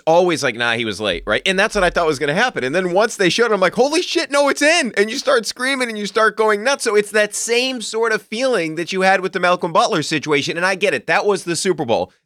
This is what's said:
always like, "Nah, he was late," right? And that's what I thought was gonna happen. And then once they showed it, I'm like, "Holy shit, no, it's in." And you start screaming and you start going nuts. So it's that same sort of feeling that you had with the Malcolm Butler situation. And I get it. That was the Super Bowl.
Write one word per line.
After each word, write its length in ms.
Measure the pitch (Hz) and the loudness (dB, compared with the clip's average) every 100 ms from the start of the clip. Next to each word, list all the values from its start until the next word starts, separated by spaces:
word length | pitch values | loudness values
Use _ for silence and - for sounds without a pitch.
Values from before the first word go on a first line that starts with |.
| - | 2
always 340 | 170 180 147 | 4 4 0
like, 140 | 131 113 | -2 -2
"Nah, 200 | 120 117 | -2 -2
he 100 | 113 | -4
was 160 | 95 | -2
late," 220 | 104 87 - | -2 -2 -2
right? 140 | 113 - | -2 0
And 140 | 190 | 0
that's 160 | 214 208 | 0 0
what 80 | |
I 60 | 175 | 0
thought 180 | 175 160 | 2 0
was 120 | 135 | 0
gonna 140 | 147 | -2
happen. 300 | 170 247 147 | 0 -2 -2
And 100 | 127 | -2
then 180 | 170 180 | -2 0
once 260 | 180 220 - | 2 0 0
they 120 | 180 | 0
showed 220 | 185 233 | 2 2
it, 20 | |
I'm 60 | 202 | 2
like, 160 | 185 196 | 2 2
"Holy 260 | 277 320 | 2 0
shit, 300 | 349 339 302 | -2 -2 0
no, 160 | 285 285 | 2 2
it's 140 | 277 | 2
in." 320 | 294 339 254 - | 2 2 2 0
And 140 | 214 | 0
you 80 | 254 | -2
start 280 | - 254 202 | 0 0 -2
screaming 440 | - 254 269 240 | -4 -4 -2 -4
and 80 | 214 | -4
you 80 | 202 | -4
start 320 | 226 220 208 | 2 2 2
going 260 | 220 208 | 0 2
nuts. 220 | 220 180 233 | 0 -2 0
So 100 | 208 | 0
it's 160 | 208 | 2
that 240 | 214 208 - | 0 0 -2
same 460 | - 233 262 254 | -2 0 0 -4
sort 320 | 202 220 226 | -6 -2 0
of 80 | 214 | -2
feeling 540 | - 220 262 220 160 156 | -4 -2 0 0 -2 -4
that 180 | 170 | -4
you 80 | 190 | 0
had 180 | 190 190 | 2 2
with 140 | 180 | 0
the 60 | 185 | 0
Malcolm 320 | 180 180 180 | 0 0 0
Butler 280 | 175 233 190 | 0 2 0
situation. 540 | 139 156 151 143 143 165 | -2 -4 0 -2 -2 -2
And 100 | 185 | -2
I 100 | 190 | 0
get 180 | 196 | 0
it. 140 | 135 - | 0 0
That 180 | 175 202 | 0 2
was 180 | 196 | 0
the 140 | 170 160 | -2 -2
Super 260 | 190 160 | -2 -2
Bowl. 280 | 120 98 92 _ | 0 -2 -2 _